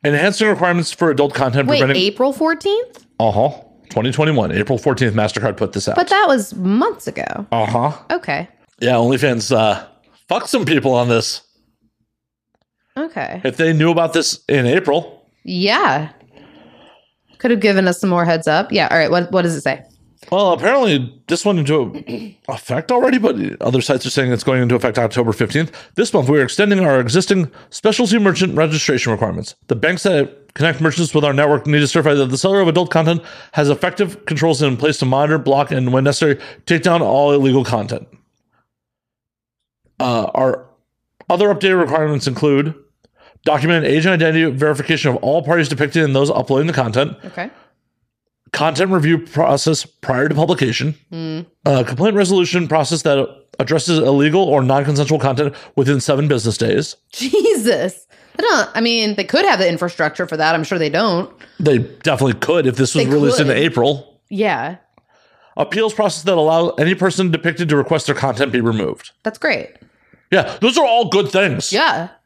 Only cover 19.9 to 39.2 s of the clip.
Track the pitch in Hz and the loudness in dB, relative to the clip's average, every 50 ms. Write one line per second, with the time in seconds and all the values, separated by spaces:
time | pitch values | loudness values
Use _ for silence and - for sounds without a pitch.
19.9 | _ _ _ _ _ _ - - - 190 208 185 170 143 117 202 254 277 254 214 | _ _ _ _ _ _ -10 -4 -2 0 2 2 0 0 0 0 2 2 2 2
20.9 | 160 139 127 120 - - _ - 160 170 - 208 202 175 151 135 151 151 127 101 | 0 0 -2 -6 -12 -20 _ -4 -4 -2 0 0 0 0 0 0 0 0 0 -4
21.9 | - - - - 233 220 226 214 180 _ _ - 131 107 - - 123 131 165 - | -6 -14 -12 -12 -12 -12 -12 -16 -20 _ _ -12 -12 -12 -8 -6 -6 -6 -2 -2
22.9 | 254 247 - 254 254 247 202 233 143 214 98 101 98 - - 120 127 131 117 - | 0 0 2 2 0 2 0 0 -2 -2 -4 -8 -8 -4 -2 0 0 0 2 2
23.9 | 143 127 - 131 - - 135 127 123 110 - - 131 127 123 117 123 117 - 127 | -2 -2 -2 -4 -2 -2 0 0 -2 -2 0 0 0 2 2 2 2 2 0 0
24.9 | 110 - 117 110 - 123 123 113 107 - 123 95 - 147 165 156 - - - - | 0 0 0 0 0 0 0 0 0 0 -2 0 0 -2 -2 -2 -6 -18 -20 -12
25.9 | _ - 240 226 - 190 135 123 147 151 131 120 - - 208 208 202 190 185 156 | _ -2 -2 0 2 0 2 4 4 2 2 0 0 0 2 2 4 2 4 4
26.9 | 139 131 123 117 117 180 180 - 202 190 170 139 - - - _ - - - 214 | 2 2 2 2 0 0 2 2 0 0 0 -2 -6 -16 -20 _ -20 -2 0 0
27.9 | 220 - 254 202 202 233 208 196 175 - 180 180 143 143 156 156 156 151 - - | 2 2 0 2 2 4 4 2 2 2 -2 -2 2 0 0 0 0 -2 -2 0
28.9 | 143 123 - 120 110 101 113 107 87 85 - - - _ _ _ 131 113 - 156 | -2 0 0 -2 -2 0 -2 -2 -2 -6 -8 -10 -14 _ _ _ -4 0 0 -2
29.9 | 180 185 - 202 180 147 139 - - - _ _ _ - 139 165 156 127 156 160 | -2 0 0 0 2 2 0 0 -4 -20 _ _ _ -2 0 0 0 2 0 0
30.9 | 135 165 170 151 - 156 147 147 139 135 147 147 151 131 101 147 147 147 147 135 | 2 0 -2 0 2 2 2 2 2 2 4 4 2 0 0 0 2 2 2 2
31.9 | - 170 151 151 143 143 139 127 127 135 - 190 196 202 190 170 160 175 180 - | 2 2 2 2 2 2 2 0 -2 -2 0 2 2 2 2 2 2 0 0 0
32.9 | - 165 160 160 170 170 - - - - - - - - 147 143 151 151 - 180 | 0 0 2 2 0 -2 -4 -10 -20 -20 -20 -8 -2 0 2 2 2 0 -2 -4
33.9 | 175 - 208 175 190 - - - 165 139 151 165 156 127 151 139 127 117 131 156 | -2 -2 -4 -4 -4 -10 -8 -6 -4 0 0 0 0 2 0 -2 -2 0 0 -2
34.9 | 151 - 147 127 131 135 147 151 156 156 - - 139 139 143 135 151 135 131 123 | 0 0 -2 0 0 0 2 2 0 0 2 2 2 2 0 0 -2 -2 0 0
35.9 | 127 131 135 143 139 - 165 151 139 - - - - - _ - 170 160 160 180 | 0 2 2 2 0 2 2 0 0 0 -4 -20 -20 -20 _ 0 0 0 2 2
36.9 | 170 170 151 101 110 135 143 143 143 143 135 135 127 135 123 113 120 113 101 101 | 2 2 2 2 2 2 2 4 2 4 4 4 2 2 2 0 -2 -4 -4 -4
37.9 | 117 - - - - _ _ _ _ _ _ _ _ _ _ _ _ _ _ _ | -8 -10 -12 -14 -20 _ _ _ _ _ _ _ _ _ _ _ _ _ _ _
38.9 | _ _ _ _ _ _ | _ _ _ _ _ _